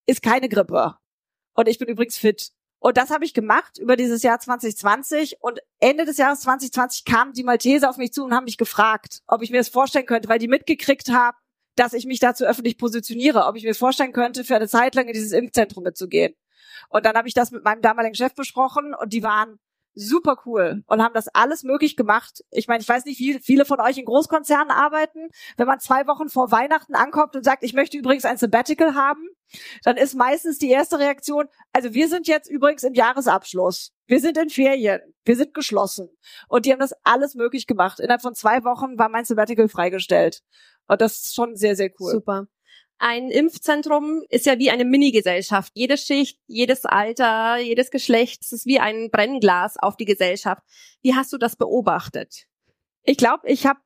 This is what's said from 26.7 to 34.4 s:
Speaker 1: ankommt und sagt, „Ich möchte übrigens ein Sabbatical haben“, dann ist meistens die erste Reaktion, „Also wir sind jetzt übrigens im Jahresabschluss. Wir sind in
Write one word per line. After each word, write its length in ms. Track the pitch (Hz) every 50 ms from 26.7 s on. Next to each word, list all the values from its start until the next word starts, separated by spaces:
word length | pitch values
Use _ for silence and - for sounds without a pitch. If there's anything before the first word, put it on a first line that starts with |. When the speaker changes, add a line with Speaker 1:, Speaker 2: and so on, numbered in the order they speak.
| 311 302 - - 277
Speaker 1:
ankommt 420 | - 240 285 - 302 302 294 -
und 80 | 269 220
sagt, 200 | 262 262 269 -
„Ich 100 | 214 240
möchte 240 | 269 277 - -
übrigens 260 | 294 233 254 277 262 254
ein 140 | 220 247
Sabbatical 560 | 220 240 226 - 233 254 - 302 - 320 311 269
haben“, 340 | 285 269 277 294 311 320 359 381 _ _ _ - - - - - - -
dann 140 | 269 247
ist 160 | 247 262 277 -
meistens 460 | 262 240 254 285 - - 330 285 -
die 100 | 294 262
erste 300 | 254 269 320 - 339 294
Reaktion, 480 | 285 285 277 277 - - 294 294 294 285 _ _ _ _ -
„Also 220 | 277 247 240 214
wir 140 | 247 311 330
sind 180 | 330 359 330
jetzt 200 | 330 311 302 -
übrigens 360 | - 294 269 269 294 302 269 -
im 100 | 262 254
Jahresabschluss. 960 | 240 226 233 254 277 254 240 - 285 - - - 180 - 185 180 - - - _ _ _
Wir 140 | - 247 254
sind 180 | 247 339 285
in 140 | 311